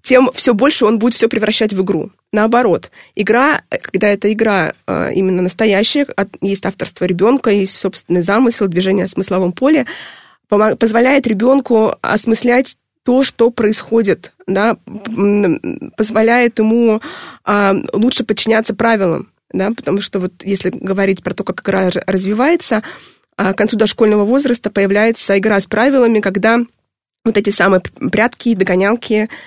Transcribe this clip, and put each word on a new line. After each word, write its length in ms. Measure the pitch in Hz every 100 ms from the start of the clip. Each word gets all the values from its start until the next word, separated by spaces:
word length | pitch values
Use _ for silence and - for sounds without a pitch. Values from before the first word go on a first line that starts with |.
тем 280 | - 254 262
всё 200 | - -
больше 320 | 208 269 - 214
он 120 | 226
будет 160 | 233
всё 140 | - 226
превращать 440 | - 208 220 214
в 80 | 190
игру. 280 | 190 180 190 _ _
Наоборот, 580 | 214 220 233 240 160 - - - -
игра, 460 | 196 226 269 - _
э, 80 | -
когда 300 | - 190 208
это 240 | 202 208
игра, 420 | 214 220 196 156 - -
э, 260 | - -
именно 280 | - 190 180
настоящая, 640 | 180 - 220 196 220 294 277 -
от-, 200 | 196 -
есть 240 | 196 196 185
авторство 380 | - - - 185
ребёнка, 440 | 180 214 269 233
есть 260 | 202 190 -
собственный 460 | 190 - - 175
замысел, 460 | 175 208 247 - 196
движение 380 | 170 190 196 185
в 40 |
смысловом 420 | - 190 185 180
поле, 340 | 175 262 311 247 - - - - _ _
помо-, 260 | 202 214 -
позволяет 500 | 226 226 254 285 233
ребёнку 720 | 196 240 277 - 226 220 -
осмыслять 720 | - 220 - 226 247 247 262 - _ _
то, 200 | - 254
что 260 | 269 - 240
происходит, 840 | 233 214 220 - 226 202 175 - _ -
да, 300 | 190 220 - -
м, 1040 | 208 202 220 202 202 196 - - - - -
позволяет 600 | 220 220 220 240 240 226
ему, 400 | 214 233 233 220 - - - -
а, 300 | - 202 196 196 -
лучше 300 | - 233 -
подчиняться 500 | 226 214 220 220 226
правилам, 540 | - 226 220 185 160 - _ _
да, 200 | 185 196 233
потому 240 | - 196
что 180 | 196 196
вот 120 | 180 _
если 260 | 190 196 185
говорить 520 | 175 190 190 196 196
про 100 | -
то, 100 | 185
как 180 | - -
игра 220 | - 190 185
р-, 140 | - -
развивается, 760 | 190 190 214 277 339 - 220 - - - _ _ -
а, 160 | 196
к 40 | 196
концу 180 | 220 214
дошкольного 480 | 214 - 214 208
возраста 460 | 208 269 285 247 202
появляется 680 | 202 196 202 226 233 - 196
игра 220 | 214 202
с 60 | 190
правилами, 540 | 214 262 269 233 220
когда 400 | 202 196 214 233 233 _ _ _ _ _ 226
вот 100 | 208
эти 120 | 214
самые 300 | 202 180 185
п-, 280 | - - 175
прятки, 440 | 208 233 - 240
догонялки 720 | 202 185 185 196 233 - 214 220 -